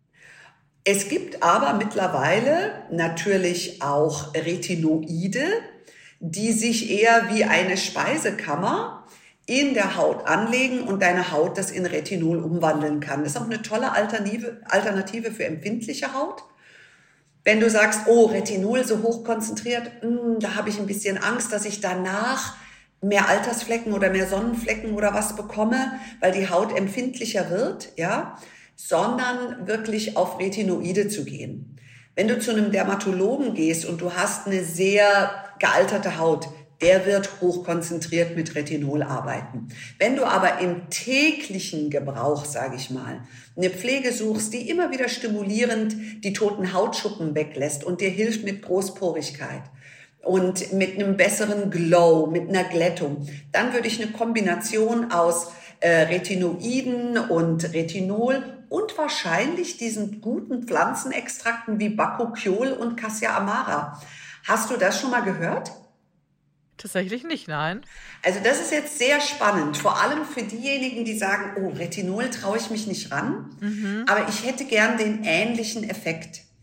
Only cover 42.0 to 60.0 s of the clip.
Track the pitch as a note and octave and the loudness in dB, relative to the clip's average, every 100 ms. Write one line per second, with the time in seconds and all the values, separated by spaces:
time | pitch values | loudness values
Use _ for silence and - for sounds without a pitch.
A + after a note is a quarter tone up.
42 | C3+ A#2 C3 C#3+ - A#2 C3 B2 - B2+ | -4 -2 0 0 -2 -6 -6 -6 -8 -8
43 | B2 A#2+ - - - - F#3 - A#3+ C4+ | -8 -12 -14 -20 -14 -2 -2 0 -2 0
44 | B3+ G#3 A3 G#3+ - A#3+ - E4+ D#4+ C4 | 0 -2 0 -2 -2 -4 -2 0 0 0
45 | A#3+ - A3+ G#3 G3 G#3+ A#3+ A3 G#3+ - | -2 -2 -2 -2 0 2 2 2 0 -2
46 | - - G3 G3 G#3 G3+ F#3 F3+ A3+ - | -8 -6 -4 0 0 0 0 2 2 0
47 | G#3+ - D#3+ D3 D3+ C#3 C#3+ - F3 F3+ | -4 -4 -2 -2 -2 -2 -4 -4 -4 -2
48 | G3 F3+ A3+ G#3+ G3 G3 - F#3 F#3 - | -2 0 0 -2 -4 -6 -2 0 0 -2
49 | F3+ D#3+ C#3+ - B2+ C3+ - - - - | -2 -2 -6 -8 -10 -10 -14 -20 -20 -20
50 | - _ - F#3 F#3 F#3 - F#3+ F#3 - | -20 _ 0 2 2 0 -2 0 0 0
51 | G3 G3 G3 G#3 G#3+ G#3 G3 E3+ E3 F3 | 0 4 4 2 0 0 0 0 4 8
52 | E3+ D#3+ D#3 E3+ E3 F#3+ E3+ E3+ F3 E3+ | 8 8 4 0 0 0 0 0 0 0
53 | D3 D3 - - - - B3 B3 A3+ A3 | -4 -6 -8 -12 -4 0 0 0 -2 -2
54 | G#3+ - A#3 A3 F#3 F3 - A3 A3 A#3 | -4 -2 0 2 2 0 0 2 2 2
55 | - E3+ E3+ E3+ - - - - E3+ E3 | 0 2 4 2 -2 -12 -18 0 4 6
56 | D#3 F3+ - F#3 F3+ - A#3 C4 B3+ A#3+ | 6 2 0 0 0 0 -2 -2 0 -2
57 | A#3+ A3+ - E3 E3 D#3+ E3 D#3+ E3 G3 | 0 0 2 2 2 2 0 -2 -2 -2
58 | F#3 G#3 B3 C#4 - - - F4 G#4+ - | -2 0 2 0 -2 -14 -6 -4 -2 -2
59 | D4 - F3 E3 C4+ F4 E4+ - A#3 G#3 | -2 -2 0 0 0 -2 -4 -4 -6 -4